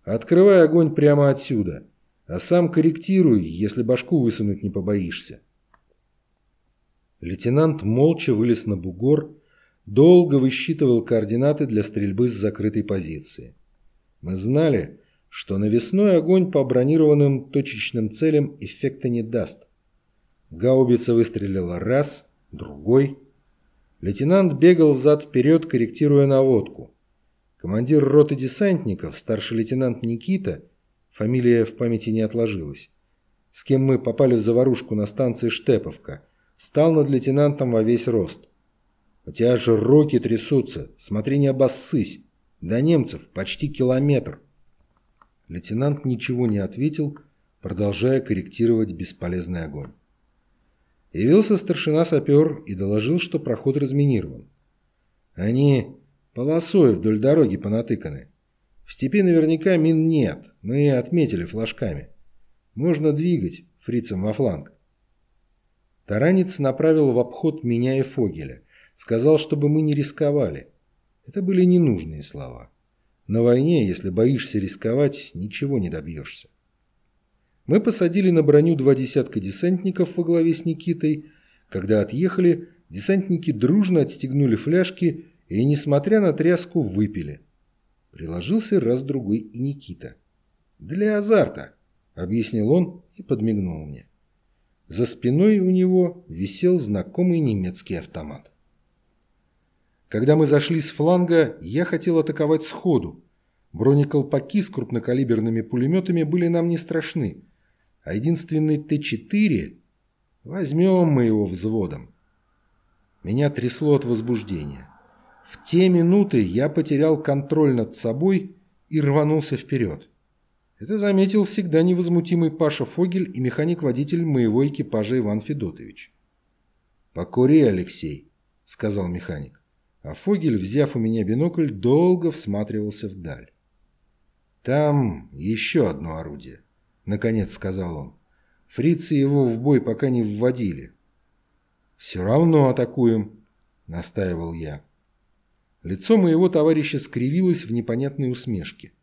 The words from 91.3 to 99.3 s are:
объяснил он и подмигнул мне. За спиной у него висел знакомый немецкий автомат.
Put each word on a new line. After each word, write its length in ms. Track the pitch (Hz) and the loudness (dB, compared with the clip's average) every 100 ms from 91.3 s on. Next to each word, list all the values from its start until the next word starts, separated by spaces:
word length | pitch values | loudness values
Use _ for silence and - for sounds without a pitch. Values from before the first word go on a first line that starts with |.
| 214 135 - - _ _ _ _ | 2 2 -4 -18 _ _ _ _
объяснил 560 | - 90 113 107 113 107 | -12 -4 -4 -2 -2 2
он 300 | 170 170 - _ | 2 0 -6 _
и 80 | - | -18
подмигнул 640 | - 110 110 104 90 80 76 | -6 -2 0 -2 -4 -8 -12
мне. 220 | 71 - _ _ _ _ _ _ _ - | -16 -20 _ _ _ _ _ _ _ -12
За 180 | 101 120 | -4 -4
спиной 540 | - 170 143 208 208 | -2 -2 2 4 4
у 100 | 185 | 2
него 540 | 185 185 185 175 175 - | 2 2 2 0 -4 -16
висел 480 | 90 101 - 180 180 | -8 -8 -2 0 0
знакомый 640 | 107 101 90 - 180 170 | 0 -4 -4 -2 0 0
немецкий 560 | 139 101 92 90 - | 0 -2 -4 -8 -8
автомат. 580 | 87 73 82 76 71 _ _ _ _ _ _ _ _ _ | -10 -10 -14 -14 -16 _ _ _ _ _ _ _ _ _